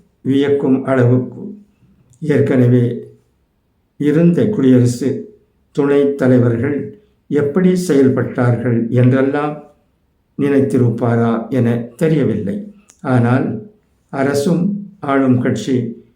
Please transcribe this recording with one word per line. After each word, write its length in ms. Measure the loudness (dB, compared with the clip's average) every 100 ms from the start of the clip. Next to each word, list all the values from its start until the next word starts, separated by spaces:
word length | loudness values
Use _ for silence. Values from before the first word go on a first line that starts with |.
| _ _
வியக்கும் 640 | -2 0 0 0 0 -2
அளவுக்கு 720 | 0 2 2 2 -2 -10 -14 -16 -20 _ _ _ _ _
ஏற்கனவே 840 | -2 0 2 2 4 2 0 -4 -14 -20 _ _ _ _ _ _ _ -4
இருந்த 500 | 0 2 2 2 0
குடியரசு 880 | 2 4 4 2 0 -4 -6 -10 -20 _ _ _
துணைத் 460 | -2 0 2 0 0
தலைவர்கள் 800 | 2 4 2 0 -2 -4 -8 -14 _ _ -6
எப்படி 480 | -2 -2 2 2 2 0
செயல்பட்டார்கள் 1000 | 2 2 2 -2 -2 0 0 0 -2 0
என்றெல்லாம் 840 | 2 4 4 0 -2 -4 -8 -16 _ _ _ _ _ _ -4
நினைத்திருப்பாரா 1120 | 0 2 2 2 0 0 0 0 0 -2 -2
என 280 | -2 0 -2 -6 -4
தெரியவில்லை. 800 | 0 0 0 -2 -6 -8 -10 -18 _ _
ஆனால் 680 | -2 0 2 0 -2 -8 -12 _ _ _ _
அரசும் 840 | -4 -2 0 0 0 -2 -4 -10 -10
ஆளும் 420 | -2 0 2 0
கட்சி 540 | 0 -4 -2 -4 -4 -10 -20